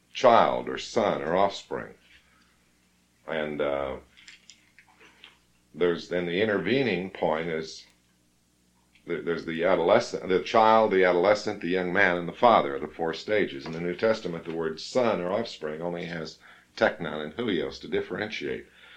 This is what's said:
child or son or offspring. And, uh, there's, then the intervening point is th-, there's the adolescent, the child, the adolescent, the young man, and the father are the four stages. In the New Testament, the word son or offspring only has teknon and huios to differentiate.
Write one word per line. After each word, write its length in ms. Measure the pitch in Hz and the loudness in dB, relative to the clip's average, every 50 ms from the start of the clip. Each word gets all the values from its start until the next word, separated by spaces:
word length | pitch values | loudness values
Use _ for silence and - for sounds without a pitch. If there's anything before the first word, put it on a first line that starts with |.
| _ _ | _ _
child 560 | _ - - 123 117 107 85 71 62 62 60 64 | _ 4 6 8 8 8 6 4 2 0 -4 -6
or 100 | 67 - | -8 -8
son 440 | - - - 120 107 95 78 71 | -10 -4 -2 0 2 2 0 0
or 140 | 69 78 85 | -2 0 2
offspring. 580 | 92 101 98 - - - - 69 62 57 52 53 - _ _ - - _ _ _ _ _ _ _ _ _ _ _ _ _ _ _ _ _ _ _ _ _ - | 4 2 2 0 -4 -8 -8 -8 -8 -8 -10 -16 -20 _ _ -20 -20 _ _ _ _ _ _ _ _ _ _ _ _ _ _ _ _ _ _ _ _ _ -6
And, 320 | 80 78 76 76 76 71 | -6 -4 -4 -4 -4 -4
uh, 360 | 73 71 69 69 69 67 65 - - _ _ - - - - - _ - - _ _ _ _ - _ _ _ _ - - _ _ - - - _ _ _ _ _ _ _ - | -2 -2 -2 -2 -4 -6 -6 -10 -14 _ _ -20 -20 -20 -20 -20 _ -20 -20 _ _ _ _ -20 _ _ _ _ -20 -20 _ _ -20 -20 -20 _ _ _ _ _ _ _ -4
there's, 340 | 76 87 87 85 80 - - | 0 0 2 2 0 -4 -4
then 180 | 85 90 90 | -4 -4 -2
the 160 | 87 85 95 | -2 0 0
intervening 680 | 110 110 101 95 82 98 120 139 135 117 92 87 95 95 | 0 0 0 0 0 0 0 0 0 0 -2 -2 -4 -6
point 380 | - - 95 82 78 80 82 85 | -6 -2 -2 0 0 -2 -2 -4
is 360 | 80 80 80 - - - - - _ _ _ _ _ _ _ _ _ _ _ _ _ _ _ _ _ _ _ _ _ _ _ | -4 -6 -6 -8 -14 -18 -20 -20 _ _ _ _ _ _ _ _ _ _ _ _ _ _ _ _ _ _ _ _ _ _ _
th-, 180 | - 85 80 - | -6 -6 -4 -2
there's 200 | 82 85 80 73 | -4 -4 -4 -4
the 200 | 82 82 82 82 | -6 -4 -2 2
adolescent, 640 | 92 92 82 82 90 104 123 - - 95 90 - 92 | 2 2 4 4 4 4 4 2 0 -6 -8 -2 0
the 120 | 92 87 | 0 0
child, 500 | - - - 113 110 110 113 113 110 104 | 0 2 4 4 6 6 6 6 4 4
the 140 | 95 95 92 | 4 4 4
adolescent, 560 | 90 90 87 90 101 107 104 - 110 104 101 | 4 4 4 4 4 4 2 0 -6 -8 -6
the 80 | 95 85 | -4 -2
young 240 | 90 92 90 90 | -2 -2 -2 0
man, 240 | 87 101 101 92 87 | 2 2 4 4 2
and 120 | 87 87 85 | 0 -2 -6
the 40 | |
father 440 | - - 123 120 110 92 73 71 69 | -2 4 6 6 8 6 4 2 -2
are 40 | 69 | -6
the 60 | 78 | -6
four 280 | 78 - - 82 82 80 | -8 -6 -4 -4 -4 -4
stages. 500 | - - - 107 104 87 - 69 69 69 | -4 -4 -2 0 0 0 -2 -4 -10 -12
In 80 | 80 | -10
the 80 | 80 82 | -8 -6
New 140 | 87 87 87 | -4 -6 -2
Testament, 500 | - 110 113 110 - - 87 85 82 80 | 0 2 2 0 0 -2 -6 -8 -8 -8
the 100 | 82 82 | -8 -6
word 260 | 82 82 80 78 - | -4 -4 -4 -4 -6
son 400 | - - - 127 123 113 101 90 | -10 -4 -2 0 2 2 0 0
or 120 | 87 90 | -2 -2
offspring 500 | 98 113 113 113 - - 80 76 78 78 | -2 -4 -4 -6 -8 -10 -8 -8 -8 -6
only 240 | 85 87 87 87 87 | -6 -6 -6 -6 -8
has 320 | 85 85 82 80 78 - - - - - - _ _ _ | -8 -8 -8 -10 -10 -12 -16 -20 -20 -20 -20 _ _ _
teknon 460 | - 113 104 - - 85 76 73 78 | 0 0 0 2 -2 -6 -6 -6 -6
and 140 | 76 76 - | -8 -8 -8
huios 440 | 113 123 113 95 78 69 69 - - | -6 -4 -2 -2 -2 -2 -4 -8 -10
to 80 | - - | -10 -4
differentiate. 800 | - 101 101 - 92 95 107 107 - - 76 67 62 55 - - _ - - - - | -4 -4 -4 -4 -6 -6 -6 -6 -6 -8 -6 -6 -6 -8 -10 -14 _ -20 -20 -20 -20